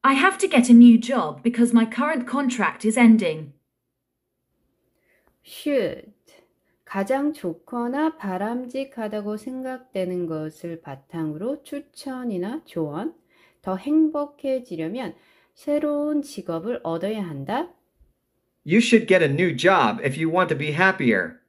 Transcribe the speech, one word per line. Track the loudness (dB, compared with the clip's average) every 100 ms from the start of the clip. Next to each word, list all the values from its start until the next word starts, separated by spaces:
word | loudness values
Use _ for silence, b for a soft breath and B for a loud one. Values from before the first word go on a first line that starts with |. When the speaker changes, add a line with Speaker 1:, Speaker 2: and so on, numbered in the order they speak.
Speaker 1:
I | 2
have | 2 2 2
to | 2
get | 2 8
a |
new | 12 12 10
job | 4 -2 -2 -4
because | -4 0 2
my | 4
current | 2 -2 -4 -4 -4
contract | -4 -4 -2 -4 -2
is | -4 4
ending. | 6 6 4 -6 -12 -20 _ _ _ _ _ _ _ _ _ _ _ _ _ _ _ _ _ _
Speaker 2:
Should. | -20 -10 -2 -2 -2 -6 -16 _ _ _ _ _ _ _
가장 | _ -6 -2 0 -2
좋거나 | -4 -8 -10 -10 -8 -6 -2 -4 -4
바람직하다고 | -8 -6 -4 -6 -8 -8 -10 -8 -8 -8 -8 -8
생각되는 | -10 -10 -10 -12 -10 -6 -4 -4 -4
것을 | -6 -8 -12 -14 -12
바탕으로 | -14 -18 _ -8 -6 -6 -8 -8
추천이나 | -10 -14 -14 -16 -12 -10 -8 -6 -6 -10
조언, | -10 -8 -6 -6 -10 -12 _ _ _ _
더 | -8 -6
행복해지려면 | 0 0 2 -2 -8 _ -6 -6 -6 -8 -6 -6 -10 -12 _ _ _
새로운 | _ -4 -2 0 -2 -2 -4
직업을 | -4 -12 -8 -8 -6 -8
얻어야 | -6 -6 -4 -6
한다. | -6 -8 -6 -6 -6 _ _ _ _ _ _ _ _ _ 0
Speaker 3:
You | 2
should | 4 4 4
get | 2
a | 4
new | 0 -2 2
job | 4 4 2 0
if | -4 -4
you | -2
want | 0 0
to | -2
be | -4
happier. | 2 2 2 0 0 -2 -10